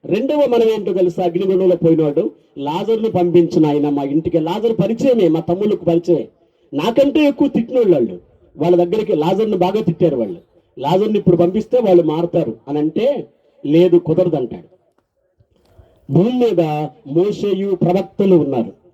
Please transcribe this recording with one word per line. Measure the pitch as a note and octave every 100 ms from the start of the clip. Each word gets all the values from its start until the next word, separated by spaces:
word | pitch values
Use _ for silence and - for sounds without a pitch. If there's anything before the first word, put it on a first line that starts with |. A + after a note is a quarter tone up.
| -
రెండవ | G3+ C4+ D4+ C#4+
మనవి | A#3 A3+
ఏంటో | G#3+ G#3
తెలుసా? | F#3 F3+ E3+
అగ్నిగుండంలో | F3+ E3+ F#3+ F#3 F#3 F3
పోయినాడు, | E3 D#3+ D#3 C#3+ A3 - _ -
"లాజర్ను | C#3 E3 G3+ A3+ A3
పంపించు | F3+ F3 E3+ E3+ -
నాయన | D3+ D3 D3
మా | C#3+
ఇంటికి." | C#3 C#3+ D#3+ E3
లాజర్ | D#3 G3+ A3+ A3+
పరిచయమే, | G3+ A3+ C4+ A#3+ F3
మా | D#3+
తమ్ముళ్ళకు | E3 F3+ G#3 G3+ -
పరిచయమే, | E3+ E3+ F3 - _ _ _ _
నాకంటే | C#3 F3 A#3 C#4 D4 D4
ఎక్కువ | C#4+ C#4+
తిట్టినోళ్ళు | - A#3 B3+ A3
వాళ్ళు. | D#3 A2+ F#2 _ _ _ -
వాళ్ళ | D#3+ F3
దగ్గరికి | F3 G#3+ G#3 F3
లాజర్ను | D#3 G3 A3 F#3+
బాగా | F3+ G#3
తిట్టారు | A3 E3 F3 C3+
వాళ్ళు. | G#2+ E2+ _ _ _ -
"లాజర్ని | C3+ F#3 G#3+ G#3
ఇప్పుడు | F3+ E3+
పంపిస్తే | F3 G3+ G#3+ B3
వాళ్ళు | A3 F3+
మారతారు" | D#3 D#3 E3+ E3+ C3+ A2 -
అని | D3
అంటే, | D3+ D#3+ A#3+ C#4 - _ _ _ C#3+
"లేదు, | D#3 F3+ E3+
కుదరదు" | - D#3+ F3+ D#3
అంటాడు. | B2 - - _ _ _ _ _ _ _ _ _ _ _ - _ -
భూమి | C#3+ G#3
మీద | B3+ A#3+ F3 D#3 D3+ D3+ - C#3
మోషేయు | D3 G3+ G3 G#3 F#3+ G3 F#3
ప్రవక్తలు | E3 F#3 - - G3 F3
ఉన్నారు, | C#3+ B2+ A2+ - _